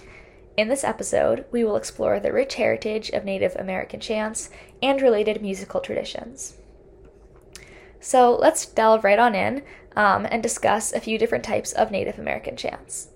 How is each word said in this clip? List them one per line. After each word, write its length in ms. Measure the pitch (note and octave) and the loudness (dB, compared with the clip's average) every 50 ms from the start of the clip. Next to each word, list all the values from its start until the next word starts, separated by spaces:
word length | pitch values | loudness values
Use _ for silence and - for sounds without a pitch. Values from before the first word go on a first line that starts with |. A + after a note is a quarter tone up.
| - - - - - - - - - - - | -20 -20 -20 -20 -20 -20 -20 -20 -20 -12 -6
In 120 | - G#3+ | -6 -4
this 160 | A3 C#4 C#4 - | -4 -4 -4 -4
episode, 640 | - A3 - G3 - - - - - A#3 C4 C#4 - | -6 -8 -8 -6 -4 -2 0 2 0 0 -2 -4 -6
we 140 | - A#3+ A#3 | -4 -2 -2
will 120 | G#3+ G#3 | 0 -2
explore 440 | A3 - - - - G#3+ G#3+ G#3 G3+ | -4 -6 -8 -8 -4 -2 -2 -2 0
the 120 | G3+ - | -2 -2
rich 220 | - A3+ C#4 - - | 0 -2 -2 -2 -2
heritage 560 | - A3 A3 A3+ A3+ - G#3+ G#3+ A3 G#3+ - | -2 0 0 0 -2 -4 -4 -6 -6 -6 -6
of 160 | - - G3+ | -6 -6 -4
Native 300 | G3 G3 F#3+ G3 F#3 F#3 | -4 -4 -2 -2 -2 -2
American 440 | - F#3+ F#3+ F#3 - - - - G#3 | -4 -8 -6 -6 -6 -6 -8 -10 -12
chants 520 | - - A3 G#3+ G#3+ A3 A3 - - - - - - - - - | -8 -6 -4 -4 -4 -6 -6 -10 -12 -12 -16 -20 -20 -18 -10 -4
and 220 | A#3+ C4+ C#4 C4+ | 0 0 2 4
related 400 | C4+ B3 A3 G#3 G#3+ G#3+ G#3+ G#3 | 4 4 4 4 2 0 0 -2
musical 400 | G#3+ G3 G3 F#3+ G3 - - F#3 | -4 -6 -6 -6 -6 -6 -6 -6
traditions. 760 | - - G#3+ - - - - - - A#3 C4+ - - - - - - - - - - - - - - - - - - - - - - - - - - - - - - - - - | -4 -4 -6 -6 -6 -6 -8 -12 -12 -14 -14 -14 -14 -14 -16 -18 -20 -20 -20 -20 -20 -20 -20 -20 -20 -20 -20 -20 -20 -20 -20 -20 -20 -20 -20 -20 -20 -20 -20 -20 -20 -20 -20 -16
So 360 | - - - B3+ B3 A#3+ A#3+ | -4 2 6 6 8 8 6
let's 280 | - - D#4 D#4+ - - | 6 6 4 4 2 -2
delve 400 | - - A#3+ A3 A3 A3 A3 A3 | -4 0 4 6 6 6 6 6
right 140 | G3 G3+ | 4 6
on 160 | A3 A#3+ A#3+ G#3 | 6 6 4 4
in, 300 | F#3 G3 G#3+ B3 C#4+ C#4 - - - - - - | 2 0 -2 -2 -4 -8 -12 -20 -20 -16 -6 0
um, 320 | G#3 G#3 G3+ F#3+ G3+ G#3 - | 2 4 4 4 4 0 0
and 140 | - A#3 A3 | -2 -2 -2
discuss 500 | A#3 - - - G#3 - A3+ A3 - - | -2 -2 0 2 2 2 2 0 -2 -4
a 80 | A3+ | -4
few 160 | - A3 A3 | -4 -2 -2
different 260 | G#3 A3 A#3 - - A#3 | 0 0 0 0 -2 -2
types 300 | A3+ G#3 - A3 - - | -2 -2 -2 -2 -2 0
of 160 | - A3 A3 | 0 0 0
Native 300 | G3+ F#3+ - - - - | 0 -4 -4 -4 -6 -6
American 360 | D2 D2 C#2 - - - - | -6 -6 -6 -6 -6 -10 -10
chants. 520 | - - - - - - - - - - - - | -8 -8 -8 -8 -10 -12 -12 -12 -12 -14 -14 -18